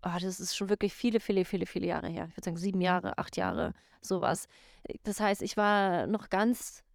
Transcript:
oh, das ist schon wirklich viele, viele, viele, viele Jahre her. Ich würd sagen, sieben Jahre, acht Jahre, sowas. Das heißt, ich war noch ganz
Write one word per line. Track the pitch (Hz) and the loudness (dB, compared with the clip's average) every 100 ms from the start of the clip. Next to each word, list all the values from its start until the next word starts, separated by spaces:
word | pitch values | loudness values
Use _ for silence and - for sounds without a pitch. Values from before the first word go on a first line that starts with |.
oh, | 185 175 | -4 -4
das | 185 185 | -4 -6
ist | 180 - | -6 -4
schon | 196 | 0
wirklich | 208 202 | 0 0
viele, | - 240 220 | 0 0 0
viele, | - 196 | 2 0
viele, | 180 190 165 | 2 -2 -2
viele | - 175 | -2 -2
Jahre | 165 175 | -2 -4
her. | 165 165 | -6 -8
Ich | - | -8
würd | |
sagen, | - 170 | -6 -4
sieben | 190 185 | -2 2
Jahre, | 180 180 190 - | 2 2 0 -4
acht | - - | -6 -2
Jahre, | 185 - 165 - _ _ | -2 0 -2 -4 _ _
sowas. | - 190 - 185 - - - - - - | -4 0 0 0 -4 -18 -20 -20 -14 -10
Das | - 202 | -6 0
heißt, | 208 202 | 2 2
ich | 202 - | -2 2
war | 208 208 196 175 110 | 4 6 6 2 2
noch | 208 - | 0 0
ganz | 190 220 247 - - _ | 2 2 2 -2 -14 _